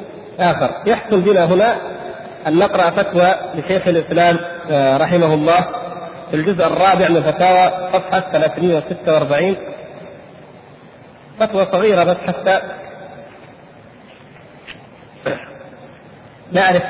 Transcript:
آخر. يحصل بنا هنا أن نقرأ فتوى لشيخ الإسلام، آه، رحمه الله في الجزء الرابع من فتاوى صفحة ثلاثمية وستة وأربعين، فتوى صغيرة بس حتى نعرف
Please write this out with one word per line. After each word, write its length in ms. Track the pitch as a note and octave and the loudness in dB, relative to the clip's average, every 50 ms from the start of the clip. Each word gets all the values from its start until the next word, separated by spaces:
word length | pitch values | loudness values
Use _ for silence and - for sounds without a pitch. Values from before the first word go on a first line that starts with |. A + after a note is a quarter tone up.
| - - - - - - - - | -16 -16 -18 -18 -18 -12 -4 0
آخر. 300 | F3+ F3 D3+ - - B2 - - - | 0 0 2 0 -2 -2 -4 -4 -2
يحصل 340 | G#3 A#3 A3 - - G#3+ F#3+ | -2 -2 -2 0 0 0 2
بنا 240 | F3 G#3 G3+ F3+ E3+ | 4 4 4 4 4
هنا 300 | E3 F3+ F#3 G#3+ A#3 A3+ - - - - - - - - - - - - - - | 4 4 4 4 2 0 -2 -6 -10 -12 -12 -12 -14 -14 -14 -16 -16 -14 -8 -4
أن 100 | D#3 D#3 | 0 2
نقرأ 340 | E3+ G3+ G3 G3+ F#3+ F3+ E3+ | 2 2 2 2 2 0 2
فتوى 440 | E3 G3+ F#3+ - F3+ F3 F3 F#3 F#3+ - - - - | 2 0 -2 0 2 4 4 4 2 0 -4 -8 -10
لشيخ 340 | E3+ C#3 - F#3+ F#3 - F#3 | -8 -4 -2 -2 0 0 0
الإسلام، 480 | E3+ E3 D3 - D3 E3 F3 F3 E3+ - - - - - - - | 0 0 0 0 2 4 4 4 2 2 -2 -8 -12 -10 -6 -2
آه، 260 | D3+ C#3 C3+ C3+ C3+ | 0 2 2 2 2
رحمه 380 | C#3 D#3 E3+ F3 F3 E3+ D#3 D#3 | 2 2 2 2 2 4 2 2
الله 320 | D3+ D3+ E3 E3+ F3+ F3+ - - - - - - - - - - - - - | 2 2 4 2 2 2 -2 -6 -10 -10 -10 -12 -12 -12 -14 -14 -14 -10 -6
في 60 | D3 | -4
الجزء 300 | D#3 D#3 G3 G3 E3+ E3+ | -2 -2 -2 0 0 0
الرابع 420 | D#3+ - E3 F#3 G3 F#3 F3+ F#3+ E3 | 0 2 2 4 4 4 4 2 2
من 140 | E3+ D#3+ | 2 2
فتاوى 680 | D3 D#3 D3+ - F3 F#3 F#3 F3+ F#3 F3+ - - - - | 2 0 0 2 4 4 6 6 4 4 2 -2 -6 -2
صفحة 320 | - F#3 F3+ - F#3 F#3+ F#3 - | -2 -2 -2 0 -2 -2 -2 0
ثلاثمية 440 | - - D#3 D3 - D3 E3+ F3+ E3+ | 0 0 0 0 -2 0 0 2 0
وستة 360 | D3+ C#3+ - F3+ - - E3+ | 0 -2 -4 -8 -6 -2 0
وأربعين، 440 | D#3 D3+ D3 C3+ C#3+ C#3+ F3 F#3+ F#3+ - - - - - - - - - - - - - - - - - - - - - - - - - - - - - - - - - - - - G#3+ | 2 2 2 0 0 0 0 0 -2 -4 -6 -14 -14 -16 -18 -18 -18 -18 -20 -20 -20 -20 -20 -20 -20 -20 -20 -20 -20 -20 -20 -20 -20 -20 -20 -20 -20 -20 -20 -20 -20 -20 -20 -12 -4 -2
فتوى 260 | A3 G#3+ G#3 F#3+ F#3+ F#3 | -2 0 2 0 0 2
صغيرة 320 | - F3 G#3 G#3+ G3 F3 E3+ | 2 2 4 4 4 4 4
بس 120 | F3 F3 - - | 2 0 -2 -2
حتى 340 | F3+ F3 - - F#3+ F#3+ - - - - - - - - - - - - - - - - - - - - - - - - - - - - - - - - - - - - - - - - - - - - - - - - - - - - - - - - - - - - - - - - - - - - - - - - - - - - - - - | -6 -6 -2 0 0 0 0 0 -6 -14 -14 -14 -16 -18 -18 -18 -18 -18 -20 -20 -20 -20 -20 -20 -20 -20 -20 -20 -20 -20 -20 -20 -20 -20 -20 -20 -20 -20 -20 -20 -20 -20 -20 -20 -20 -20 -20 -20 -20 -20 -20 -20 -20 -20 -20 -20 -20 -18 -12 -10 -10 -10 -10 -12 -18 -20 -20 -20 -20 -20 -20 -20 -20 -20 -20 -20 -20 -20 -20 -20 -20 -20 -20 -12 -4
نعرف 300 | F3 F#3 F#3+ F#3+ F3+ F3+ - | -2 0 2 2 2 0 -2